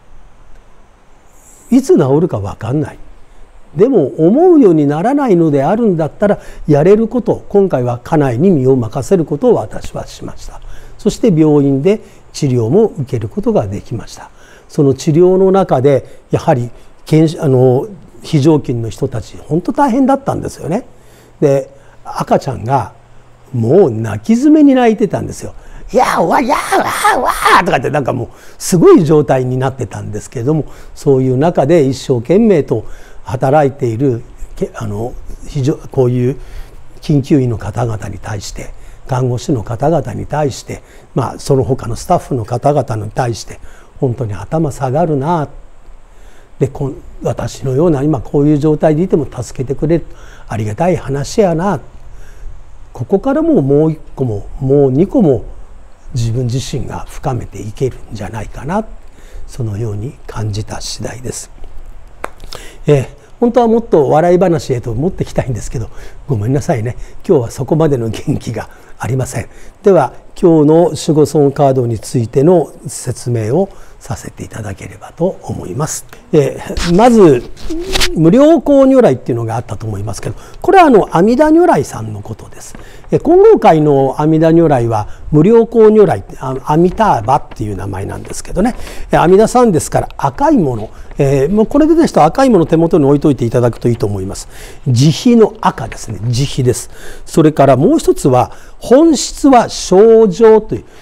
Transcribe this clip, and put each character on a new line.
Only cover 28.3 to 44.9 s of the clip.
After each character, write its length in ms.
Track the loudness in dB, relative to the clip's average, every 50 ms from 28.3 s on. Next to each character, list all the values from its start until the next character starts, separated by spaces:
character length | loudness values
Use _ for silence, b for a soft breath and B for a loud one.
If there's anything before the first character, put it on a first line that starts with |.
| B B B B B B
す 200 | -4 0 2 6
ご 160 | 8 8 8
い 120 | 8 6
状 180 | 4 4 2 4
態 220 | 2 0 0 0
に 120 | -2 -2 -2
な 120 | -2 -2
っ 40 | -4
て 140 | -4 -8 -8
た 140 | -8 -12
ん 100 | -10 -8
で 80 | -10 -10
す 100 | -10 -10
け 100 | -10 -6
れ 60 | -2
ど 80 | 0 0
も、 120 | 0 -2 B B B B B B
そ 240 | -4 0 2 2 4
う 60 | 2
い 60 | 2
う 80 | 0 2
中 280 | 2 0 2 0 2
で 200 | 4 4 4 4
一 120 | 2 0 -4
生 240 | -2 -2 -2 -2
懸 180 | 0 0 2 4
命 240 | 4 4 4 2 2
と 220 | 0 -2 -4 -4 b b b b b b b b
働 440 | -8 -6 -2 0 2 2 4 2 2
い 40 |
て 160 | 0 -2 -4 -4
い 100 | -2 0
る、 240 | 0 0 -2 -2 -6 -12 -14 -14 -14 -12 -8 -8
け-、 120 | -8 -8 -8
あ 100 | -10 -10
の、 280 | -10 -8 -8 -8 -8 -8 -10 -12 -12 -12 -12 -12 -8
非 160 | -6 -4 -2
常-、 120 | -2 -2 -4 -6 -8
こ 140 | -2 0 0
う 60 | 2
い 200 | 2 0 0 -2
う 60 | -2 -4 b b b b b b b b -18 -18 -18 -18
緊 200 | -4 0 0 0
急 180 | 2 2 0 2
医 80 | 2 0
の 100 | -4 -4
方 280 | -8 -8 -6 -4 -4
々 240 | -4 -4 -8 -8 -10
に 100 | -12 -12
対 220 | -10 -10 -10 -10
し 100 | -10 -12
て、 220 | -12 -12 -14 -14 -14 b b b b b b -6
看 220 | -4 -2 -2 -2
護 80 | -4 -4
師 160 | -4 -4 -4
の 100 | -4 -4
方 260 | -6 -6 -2 -2 0
々 240 | 0 0 -2 -4 -8
に 120 | -8 -8
対 260 | -6 -4 -4 -4 -4
し 120 | -4 -6 -12
て、 200 | -14 -14 -14 b b b b b b -6
ま 200 | -4 -4 -4 -6
あ、 40 | -10
そ 160 | -2 0 0
の 80 | 0 2
他 240 | 0 -2 -4 -4 -8
の 80 | -8
ス 100 | -10 -2
タ 120 | -2 -2 -2
ッ 20 |
フ 160 | 0 -4 -6
の 80 | -6 -4
方 300 | -6 -6 -2 -2 0 0
々 240 | 0 -2 -2 -6 -8
に 120 | -8 -8
対 240 | -4 -4 -4 -4 -4
し 120 | -6 -10
て、 160 | -14 -16 -16 b b b b b b b -4
本 120 | -4 -4 -2
当 120 | -4 -6
に 80 | -8 -8
頭 380 | -10 -10 -6 -4 -2 -2 -2 -4
下 180 | -4 -6 -4